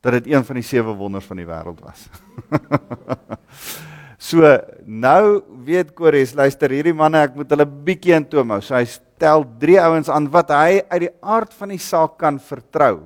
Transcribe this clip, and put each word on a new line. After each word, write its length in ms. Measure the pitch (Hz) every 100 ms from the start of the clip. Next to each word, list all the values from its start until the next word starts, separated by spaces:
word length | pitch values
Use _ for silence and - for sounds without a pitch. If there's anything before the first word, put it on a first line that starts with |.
dat 120 | -
dit 140 | 120 120
een 180 | 143
van 100 | 120
die 80 | 127
sewe 320 | 113 131 110
wonders 300 | 104 98 98 98
van 100 | 92
die 100 | 85
wêreld 340 | 82 82 82
was. 280 | - - - - _ - -
<laughs> 1400 | - - 143 - 127 - 131 _ 110 _ - - - - 151 - 113
So, 240 | - 165 156 131 - -
nou 600 | - 110 127 165 208 208 - 117
weet 300 | 123 175 170
Kores, 380 | - 165 143 131
luister, 380 | 139 139 135 143
hierdie 220 | 135 151 156
manne, 240 | 156 160
ek 140 | 147 131
moet 140 | 139
hulle 120 | 147 147
bietjie 500 | 143 147 185 180 160
in 80 | 139
toom 240 | 151 120
hou. 80 | 101 -
So 80 |
hy 80 | 127 120 - _ _
stel 260 | 156 156 135 113
drie 200 | 147 185
ouens 280 | 165 160 156
aan 140 | 147 147
wat 200 | 143 139
hy 260 | 147 160 196 -
uit 180 | 175 170
die 60 | -
aard 320 | - 220 220 _
van 140 | 202
die 80 | 190
saak 360 | - 175 160 -
kan 180 | 160 143
vertrou. 580 | - 135 _ 156 139 90